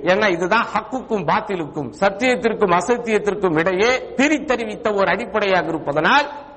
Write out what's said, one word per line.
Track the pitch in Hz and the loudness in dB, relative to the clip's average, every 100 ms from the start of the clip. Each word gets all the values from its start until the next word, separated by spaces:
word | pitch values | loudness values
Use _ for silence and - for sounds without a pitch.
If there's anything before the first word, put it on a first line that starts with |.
ஏன்னா | 165 190 214 | 0 2 2
இதுதான் | 170 180 226 214 | 0 0 0 0
ஹக்குக்கும் | 214 214 254 - 214 160 | -4 -6 -8 -4 -4 0
பாத்திலுக்கும், | 196 208 185 143 151 127 - | -2 -2 -6 -6 -8 -8 -2
சத்தியத்திற்கும் | 196 196 254 233 220 185 196 175 | -2 2 0 2 0 2 2 2
அசத்தியத்திற்கும் | 214 240 233 208 208 190 185 156 | 2 -2 0 0 0 0 2 2
இடையே | 175 185 233 254 - - | 2 2 2 0 -2 0
பிரித்தறிவித்த | 285 302 - 240 220 202 220 202 | 2 2 0 -2 -4 -4 -2 2
ஒரு | 185 | 2
அடிப்படையாக | 175 226 214 202 185 165 | 0 -2 -2 2 2 0
இருப்பதனால் | 160 143 151 175 269 285 - - | -4 -2 0 2 2 2 -6 -16